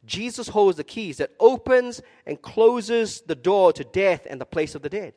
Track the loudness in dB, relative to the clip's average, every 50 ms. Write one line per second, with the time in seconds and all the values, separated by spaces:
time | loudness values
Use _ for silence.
0 | _ -12 -10 -8 -8 -10 -10 -10 -12 -4 2 4 4 4 2 0 -8 -10 -10 -10
1 | -10 -10 -6 -6 -8 -8 _ _ 6 6 6 4 0 2 2 2 2 0 -10 -14
2 | -18 _ _ _ _ -12 -12 -12 -12 -10 0 4 4 4 4 2 -4 -2 -2 -2
3 | -2 -2 -6 -14 _ -10 -10 -4 -2 0 2 4 4 4 2 0 -10 -8 -4 -2
4 | 0 0 -2 -2 _ -16 -14 -14 -14 _ -6 -6 -6 -6 -8 -12 -12 -10 -10 -10
5 | -12 -14 _